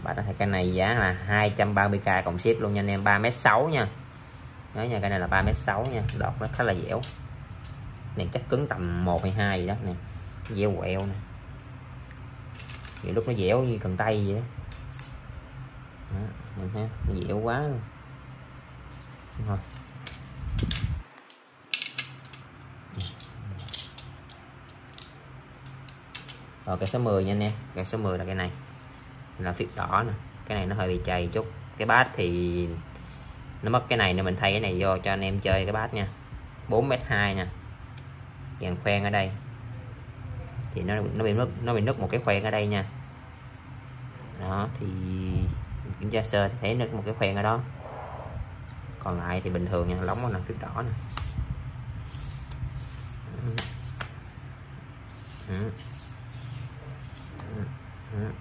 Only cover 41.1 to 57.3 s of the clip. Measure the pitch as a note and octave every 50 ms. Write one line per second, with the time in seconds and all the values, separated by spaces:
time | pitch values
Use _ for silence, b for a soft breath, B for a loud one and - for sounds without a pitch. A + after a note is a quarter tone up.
41.1 | - G#2+ A2 A2 G#2 G#2+ B2 - F2+ F#2 A#2+ A#2 A#2+ A2 G2+ A#2+ C#3 - F#2+ F#2
42.1 | - A#2+ - - G2+ G2 G2+ A2 A2 G#2+ G#2 G#2 G#2 G2 F#2+ G#2 - - - -
43.1 | - - - - - - - - - - - - - - - - - - - -
44.1 | - - - - - - F#2+ F#2 F#2+ G2+ G#2 - - - - F#2+ F#2 F#2 F#2 F#2
45.1 | F#2 F#2+ F#2 F#2 F#2 F#2 F#2 F#2 - - - - - - - - - - - G#2+
46.1 | G#2+ A2 G#2+ - - G2+ G2+ G2 - - - G2 A#2 B2 A#2+ - - G#2+ G2 G#2
47.1 | A2 - A2 G2 G2 G2+ G2+ G#2+ A2+ B2 B2+ B2+ - - - - - - - -
48.1 | - - - - - - - - - - - - - - - - - - - G2
49.1 | F2+ F2 F2 F2 F2+ F#2 - F#2 F2+ F2 F2 F2 F#2+ F2 F2 F2 F2+ F2+ F2+ F2+
50.1 | G2 G#2+ B2 A#2+ G#2 F#2 F2+ - F#2 - - - - A2+ A#2 B2 - - - -
51.1 | - - - - - - - - - - - - - - - - - - - -
52.1 | - - - - - - - - - - - - - - - - - - - -
53.1 | - - - - - - - A#2+ A2 - - - - - - - - - - -
54.1 | - - - - - - - - - - - - - - - - - - - -
55.1 | - - - - - - - - F#2+ F#2 G#2 A2 G#2+ - - - - - - -
56.1 | - - - - - - - - - - - - - - - - - - - -
57.1 | - - - -